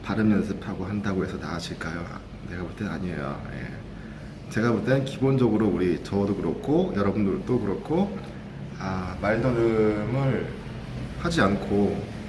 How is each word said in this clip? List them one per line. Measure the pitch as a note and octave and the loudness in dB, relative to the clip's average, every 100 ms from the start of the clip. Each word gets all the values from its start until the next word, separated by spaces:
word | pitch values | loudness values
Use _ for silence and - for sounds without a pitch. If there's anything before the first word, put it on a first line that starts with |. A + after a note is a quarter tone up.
발음 | - G#2 G#2+ | -2 2 4
연습하고 | G2 F2+ F#2 G2 F2 F#2+ | 4 2 -4 -6 -6 -4
한다고 | G#2 G2+ F#2 | -2 -2 0
해서 | D#2 F2 | -2 -4
나아질까요? | D2+ E2+ - - E2 E2+ | -6 -6 -6 -6 -6 -6
아, | E2+ - - - - | -8 -10 -12 -14 -10
내가 | F2 | -8
볼 | E2+ - | -8 -6
땐 | G#2 | -6
아니에요. | D#2+ F2+ D#2 C#2 C#2+ - | -4 -4 -4 -4 -6 -8
예. | - - - - - - - - - - | -8 -8 -10 -12 -12 -12 -12 -12 -12 -4
제가 | A2+ A#2 | 0 2
볼 | G#2+ | 2
땐 | G#2+ C3+ | 4 2
기본적으로 | C#3 - C3 C3+ A#2+ G#2 G#2+ | 2 0 2 4 4 4 4
우리, | F2 F2+ E2+ | 4 2 2
저도 | - G2 G2+ G2 | 0 0 2 2
그렇고 | E2+ - - D#3 F#3 G2+ | 0 -2 2 2 4 2
여러분들도 | G2 G2 G2 F2+ - B2 | 2 4 2 0 2 0
그렇고, | G#2 F2+ - E3 G3+ - - - - - - - | 2 -2 0 0 2 -2 -8 -10 -10 -10 -10 -8
아, | F#2+ F#2 F#2 F2+ | -4 -4 -4 -2
말더듬을 | G2+ A2+ B2+ A#2 A2+ A2 G#2+ G#2 G#2+ C3+ C3+ G#2 - - - - - - - - | 2 2 2 4 4 6 4 4 0 2 2 2 -2 -6 -10 -10 -8 -8 -6 -4
하지 | - E3 | 0 4
않고 | G2 G2+ - G2+ G2 G2 - - | 4 4 2 2 4 2 -4 -10